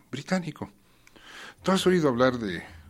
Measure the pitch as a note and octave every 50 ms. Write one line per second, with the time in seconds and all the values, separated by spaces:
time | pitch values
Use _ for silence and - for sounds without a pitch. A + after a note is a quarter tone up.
0 | _ _ - - - - F#3+ F#3 E3+ D#3+ - - G#2 - - _ _ _ _ _
1 | _ - _ - - - - - - - - - - F3+ F#3+ F#3 - F#3 F#3 F3+
2 | D#3 C#3+ A#2+ A#2 B2+ C3 B2 A#2+ A2+ G2 F2 E2+ - - - - -